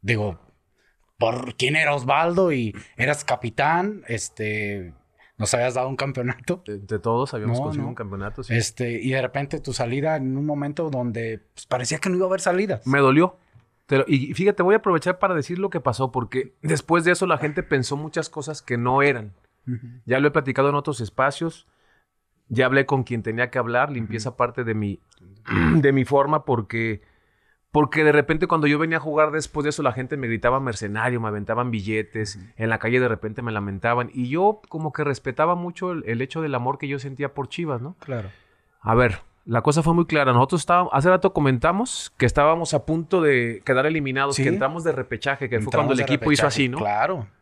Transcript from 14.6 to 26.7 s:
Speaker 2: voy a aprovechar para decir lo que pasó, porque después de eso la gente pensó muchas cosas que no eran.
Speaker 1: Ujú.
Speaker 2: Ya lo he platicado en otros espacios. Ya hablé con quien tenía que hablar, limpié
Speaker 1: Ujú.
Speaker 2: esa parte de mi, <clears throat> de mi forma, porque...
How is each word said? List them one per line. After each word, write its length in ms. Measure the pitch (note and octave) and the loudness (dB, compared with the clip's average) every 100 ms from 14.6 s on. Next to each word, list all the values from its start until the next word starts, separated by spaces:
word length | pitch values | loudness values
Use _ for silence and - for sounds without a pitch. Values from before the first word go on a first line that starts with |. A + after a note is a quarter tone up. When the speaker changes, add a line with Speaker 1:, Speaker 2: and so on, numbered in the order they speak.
Speaker 2:
voy 120 | F3+ | 4
a 40 | G#3+ | 4
aprovechar 400 | G#3 E3+ F3+ F3+ | 4 2 0 0
para 160 | G3 | 0
decir 240 | F3 C#3 F3 | 0 -2 -4
lo 120 | G3 | -4
que 100 | E3+ | -2
pasó, 320 | C3 A#2+ C3+ | -2 0 -2
porque 420 | - A2+ B2+ - _ | -2 -2 -4 -6 _
después 440 | D3+ D#3 - E3+ | -2 -2 2 2
de 80 | E3 | 4
eso 140 | F3 F3+ | 2 2
la 120 | D3+ | 0
gente 240 | D3 D3+ | 0 -4
pensó 340 | - C#3+ B2+ C#3+ | -2 -2 0 -4
muchas 320 | D3+ E3 - | -6 -6 -6
cosas 320 | - C#3+ D3+ | -8 -10 -12
que 160 | - B2 | -6 -2
no 240 | A#2+ C3 | 0 4
eran. 300 | C#3+ B2+ G#2+ F#2+ _ _ - | 2 2 -6 -18 _ _ -8
Speaker 1:
Ujú. 200 | A#2+ A#2+ B2 | -8 -10 -18
Speaker 2:
Ya 160 | - B2+ | -2 2
lo 80 | D3 | 4
he 20 | |
platicado 380 | C#3+ C3 C3 C#3 | 2 -2 2 2
en 60 | |
otros 260 | C#3+ C#3 C#3 | 2 -2 -6
espacios. 680 | G#2+ - C3+ - E3 - _ _ _ _ _ _ _ _ _ | -6 0 0 0 -6 -8 _ _ _ _ _ _ _ _ _
Ya 180 | A#2 B2+ | 2 4
hablé 180 | C3 | 4
con 180 | C#3 C#3 | 4 0
quien 200 | B2 A#2+ | 0 -4
tenía 280 | A2 A2+ B2 | -4 -2 -2
que 80 | C3 | -2
hablar, 320 | A2+ A#2+ D3 | 0 0 0
limpié 260 | C3+ G#2+ A2+ | -2 -6 -6
Speaker 1:
Ujú. 60 | |
Speaker 2:
esa 140 | A2 - | -6 -2
parte 260 | B2 C3 | -2 -2
de 120 | A#2 | -4
mi, 260 | A2 G#2 G2 _ _ - - - | -2 -2 -6 _ _ -20 -20 -2
<clears throat> 280 | - D#3+ D#3+ | 2 4 6
de 160 | C#3 | 6
mi 120 | C#3 | 4
forma, 400 | B2 C#3 C#3 D3+ | 4 2 4 0
porque... 560 | C#3+ B2 G#2 | 0 -2 -2